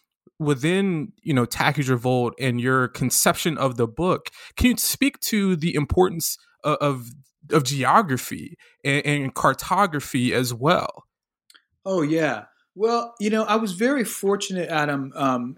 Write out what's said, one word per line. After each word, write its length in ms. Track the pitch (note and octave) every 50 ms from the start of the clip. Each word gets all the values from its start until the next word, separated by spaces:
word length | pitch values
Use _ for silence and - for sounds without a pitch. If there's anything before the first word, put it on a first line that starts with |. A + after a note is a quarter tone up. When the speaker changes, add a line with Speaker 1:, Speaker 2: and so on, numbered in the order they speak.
| _ _ _ _ _ _ _ -
Speaker 1:
within, 720 | D#3 D3 D3 B2 C3 D#3+ F3+ G3 G3 G3 F3 D#3 C3+ - - _
you 120 | _ - C#3+
know, 120 | B2+ A#2+
Tacky's 440 | - - - - D3 C#3 D3+ C3+ C3
Revolt 440 | C3 A#2+ A2+ B2+ B2+ B2+ A#2+ A#2 -
and 220 | - C3+ C3 A#2+ A#2+
your 300 | A#2+ C3 C3 C3 B2+ A#2+
conception 680 | - - C3+ B2 - - - F#3 E3+ - - F3 D3
of 200 | - C3+ C3+ A#2+
the 100 | B2 A#2
book, 420 | A2+ A2 - E3+ F#3 D3+ - - - - - - - _
can 140 | - - B3
you 60 | A#3+
speak 440 | - - - - - C4 C#4 - -
to 340 | - - A3+ G#3 G3 F#3+ F#3
the 180 | D3+ D3+ F3 -
importance 640 | D3+ C#3+ - - F#3 F#3 F#3 E3+ E3 - - - - _ _ _ _ -
of, 120 | D3 D3+ -
of, 280 | D3 C#3+ C#3 B2+ A#2 A#2 D3 C#3+ - _ _ _ - C#3+
of 120 | - D#3+ C3+
geography 960 | B2+ C#3+ C#3 B2 C3 D#3+ G#3+ A3 D#3 B2+ - - - - F2 - - F3 - - - _ _ -
and, 220 | C#3+ C#3 C#3+ -
and 280 | D3 D3 C#3+ C#3 C3 -
cartography 1000 | - - D3 C3 - - - F#3 F#3 G3+ F3+ D#3 C#3+ - - - B2+ B2 B2+ F#2+
as 200 | A#2+ C3 A#2+ A#2+
well? 520 | A2 B2+ D#3+ F3+ - - - - - - _ _ _ _ _ _ _ _ _ - _ _ _ _ _ _
Speaker 2:
Oh, 160 | G3 F#3+ F3+
yeah. 420 | D3+ D3 D#3+ E3 D#3 C#3+ A#2+ G#2 G#2 - _ _ _ _ _
Well, 400 | F3 G#3 A3+ A#3 A#3 A#3 A#3 - -
you 80 | G3+ G#3+
know, 140 | A3 A3 A3
I 120 | G#3+ G#3
was 160 | A3+ A3+ G3+
very 320 | F3 F3 A3+ C4 D4 C4+ G#3+
fortunate, 640 | - - - G3+ G3 G3+ G3 G3 - F#3 F3+ E3 D3
Adam, 440 | E3 D3+ D3 D3 C#3+ C#3 C3+ C3+ -
um, 400 | - C#3 C3+ B2+ A#2+ A#2+ B2+ -